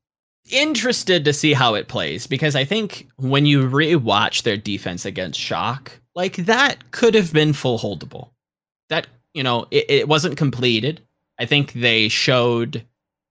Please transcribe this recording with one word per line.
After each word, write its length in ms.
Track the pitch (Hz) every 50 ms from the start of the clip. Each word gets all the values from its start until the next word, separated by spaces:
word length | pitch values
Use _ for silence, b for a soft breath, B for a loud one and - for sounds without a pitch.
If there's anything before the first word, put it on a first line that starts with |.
| _ _ _ _ _ _ _ _ _ -
interested 720 | - 262 294 311 302 226 208 247 - - - - 185 175 143
to 60 | 151 143
see 200 | 143 - 156 143
how 220 | 127 131 120 107
it 140 | 101 - -
plays 380 | - 104 90 71 73 104 -
because 300 | - 135 123 156 151 139
I 80 | 135 131
think 420 | 139 202 220 220 190 - - - - _
when 280 | - 135 131 135 139 147
you 240 | 147 143 139 131 127
rewatch 760 | 131 139 160 151 170 156 117 110 98 104 107 - - - -
their 120 | 120 104
defense 480 | 107 - 107 98 95 - 98 90 87 -
against 340 | 98 - 95 92 87 71 -
Shock, 600 | - - 104 82 87 110 120 135 - - - - _ _ _
like, 220 | 175 180 190 180
that 540 | - 175 175 - 247 277 277 - - - -
could 240 | - - - 233 214
have 180 | 220 202 165 156
been 200 | 151 151 151 147
full 260 | - - 131 120 110
holdable. 520 | - 104 98 - 127 131 - - - - _ _ _ _ _ _ _ _ _ _ _ _
That, 180 | 151 143 139 - _ _ _ _ -
you 80 | 156 131
know, 240 | 131 120 117 - -
it, 140 | - 147 - -
it 200 | 139 139 113 143
wasn't 280 | 151 156 151 180 139
completed. 640 | - 156 139 120 120 123 123 117 110 110 139 165 - - _ _ _ _ _ _ -
I 60 | 123
think 260 | 117 147 143 139 143 -
they 340 | 120 120 120 113 113 110 107
showed 760 | - - - - 131 127 120 123 120 117 117 127 - 120 - _ _ _ _ _ _ _ _ _